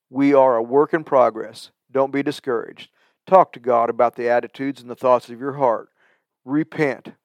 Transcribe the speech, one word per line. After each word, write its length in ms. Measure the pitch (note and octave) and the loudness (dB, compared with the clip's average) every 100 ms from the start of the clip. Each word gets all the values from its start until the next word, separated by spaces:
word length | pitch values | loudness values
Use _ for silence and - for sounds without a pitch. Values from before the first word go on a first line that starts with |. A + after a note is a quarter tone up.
| _ | _
We 240 | C3 C#3 | -2 2
are 240 | C#3 C3 A#2 | 4 4 2
a 60 | |
work 320 | A#2 C#3 D3+ | 0 0 0
in 100 | E3 | -2
progress. 680 | D#3 C#3 A#2+ A2 G#2+ A2+ - _ _ | 0 2 2 0 -14 -16 -20 _ _
Don't 200 | B2+ C3+ | -4 -2
be 120 | C#3 | -2
discouraged. 680 | C#3 - C3+ A#2 - - - _ _ _ - | -4 -6 -6 -6 -6 -16 -20 _ _ _ 2
Talk 260 | F#3 D#3+ | 4 4
to 80 | C3 | -2
God 300 | A#2+ A#2 A#2 | -2 0 0
about 260 | A#2 A#2+ - | 0 -2 -2
the 100 | A#2+ | -2
attitudes 540 | A#2+ A#2+ - C3+ C3+ | -2 -4 -10 -10 -10
and 80 | B2 | -16
the 80 | A#2 | -6
thoughts 320 | B2+ B2 - | 0 0 -2
of 100 | A#2 | -12
your 140 | C#3 | -10
heart. 380 | C#3 C3 G#2+ - _ _ _ _ _ B2+ | -2 -2 -2 -8 _ _ _ _ _ -8
Repent. 680 | D3 D#3 - C#3+ A#2 - - | -6 -6 -4 -4 -6 -14 -20